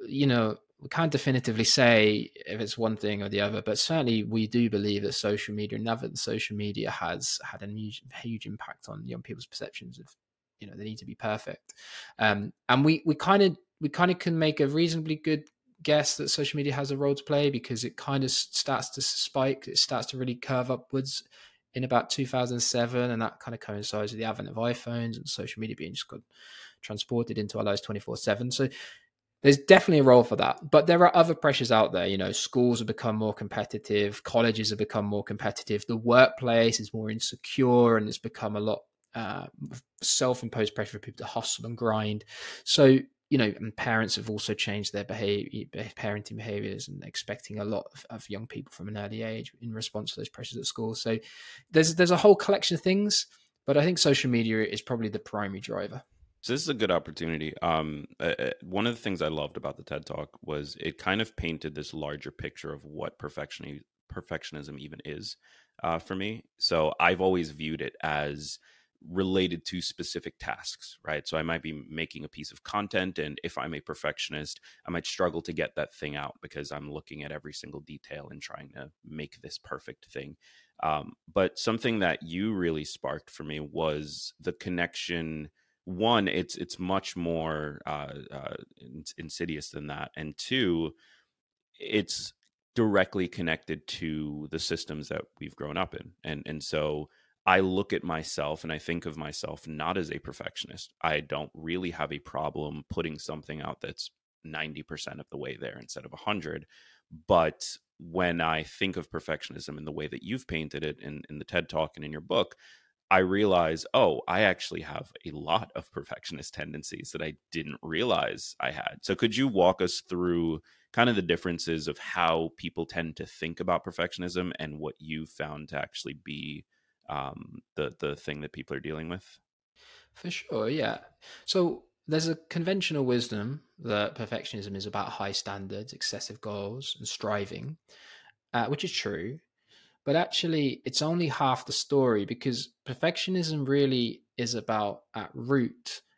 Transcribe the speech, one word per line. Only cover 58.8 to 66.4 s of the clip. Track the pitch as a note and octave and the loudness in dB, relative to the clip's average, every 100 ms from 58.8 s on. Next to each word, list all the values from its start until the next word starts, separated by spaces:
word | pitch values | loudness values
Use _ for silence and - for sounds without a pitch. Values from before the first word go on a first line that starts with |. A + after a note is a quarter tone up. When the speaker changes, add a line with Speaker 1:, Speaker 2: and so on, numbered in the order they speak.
| A#2 | 0
Speaker 2:
of | A#2 | 0
the | |
things | A2 F2+ | -4 -2
I | D#2 | -2
loved | D#2 D2 - | -2 -4 -6
about | D2 C#2+ | -8 -10
the | |
ted | - D2 | -8 -8
Talk | - - D2 - | -8 -10 -10 -12
was | - D2+ D2 - | -6 -6 -6 -8
it | E2+ - | -8 -4
kind | - G2 | -2 0
of | A2 - | -2 -4
painted | E2+ D#2+ D#2+ D2 | -4 -4 -6 -8
this | D#2 | -10
larger | D#2+ D2 D2+ - | -8 -6 -8 -12
picture | - - - D2+ | -12 -12 -10 -12
of | D2 | -12
what | D2 D#2 D#2 - | -12 -10 -10 -8
perfection-, | D2+ - C#2+ - C#2+ C#2+ - _ _ | -12 -8 -10 -10 -12 -14 -16 _ _
perfectionism | - - D#2+ - D2+ C#2+ C#2+ | -14 -8 -8 -8 -12 -12 -14
even | D2 D#2 | -14 -14
is, | - D2 - - _ _ _ _ | -12 -10 -10 -14 _ _ _ _
uh, | E2 E2 | -2 -2
for | - F#2+ | -4 -6
me. | G2+ A2+ | -4 -6